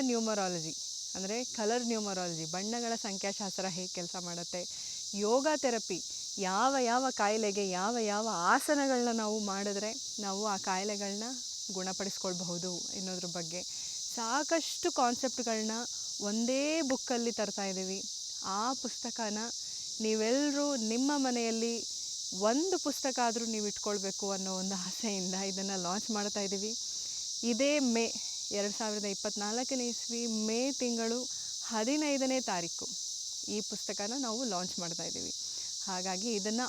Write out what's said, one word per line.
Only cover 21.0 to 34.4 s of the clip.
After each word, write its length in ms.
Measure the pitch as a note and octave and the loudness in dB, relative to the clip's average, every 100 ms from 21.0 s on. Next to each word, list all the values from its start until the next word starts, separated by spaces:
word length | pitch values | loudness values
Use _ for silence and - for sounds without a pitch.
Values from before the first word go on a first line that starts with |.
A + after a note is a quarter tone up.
| C4+ D4 | 4 4
ಮನೆಯಲ್ಲಿ 680 | C4+ B3 A3+ A3+ A#3 A#3 - - - - - | 4 2 2 2 0 0 -4 -6 -6 -6 -4
ಒಂದು 440 | F#3 G#3 B3+ F#4 F4+ | 2 4 4 4 2
ಪುಸ್ತಕ 400 | D4 C4+ C4+ B3+ | 2 0 0 2
ಆದ್ರೂ 200 | A#3+ A3+ | 2 2
ನೀವು 220 | A3+ A3 G#3 | 0 0 -2
ಇಟ್ಕೊಳ್ಬೇಕು 640 | - - G#3 G3 - G3+ | -2 0 0 0 -2 -2
ಅನ್ನೋ 240 | G3 F#3+ | 0 -2
ಒಂದು 200 | F#3 F#3+ | -2 -2
ಆಸೆಯಿಂದ 600 | F#3+ F3+ - A3+ G3 F#3 | -2 -2 -2 -2 0 0
ಇದನ್ನ 360 | F#3 G3 F#3+ G3 G3 | -2 -2 -2 -2 0
ಲಾಂಚ್ 340 | F3 G3 G#3+ | 0 0 0
ಮಾಡ್ತಾ 300 | G#3+ G#3 G#3 | 0 0 0
ಇದ್ದೀವಿ. 340 | G3 G3 G#3 A#3 - - - - - - | 0 0 -2 -4 -4 -4 -4 -4 -4 -2
ಇದೇ 360 | A#3 A3+ C#4 D4 | 2 4 6 6
ಮೇ 360 | C4 A3+ A3+ - - - - | 4 4 2 0 -4 -6 -2
ಎರಡ್ 220 | G3+ G3+ G3+ | 0 0 0
ಸಾವಿರದ 280 | A3 G#3 | -2 -2
ಇಪ್ಪತ್ನಾಲ್ಕನೇ 840 | G3+ G3 G#3+ G#3 G3+ A3+ C4 C4+ A#3+ | -2 -2 -2 -2 -2 0 0 0 0
ಇಸ್ವಿ 380 | A3+ - A#3 A#3 | -2 -2 -2 0
ಮೇ 460 | A3 G#3+ A3+ C4 | 0 2 2 2
ತಿಂಗಳು 560 | C4+ B3 A#3 A3+ A#3+ B3 - - - | 2 0 2 2 0 -2 -6 -6 -6
ಹದಿನೈದನೇ 800 | - A3+ A3 D4+ D4+ C#4 C4 C4 | -2 0 2 4 4 4 4 2
ತಾರೀಕು 640 | A#3 F#3 E3+ - - - - - - - - | 2 0 0 -4 -6 -6 -6 -6 -6 -6 -2
ಈ 120 | G#3 | -2
ಪುಸ್ತಕನ 520 | G#3 G#3 - G3+ G3+ C4 | -2 -4 -4 -4 -4 -2
ನಾವು 260 | B3+ A3 | -2 -2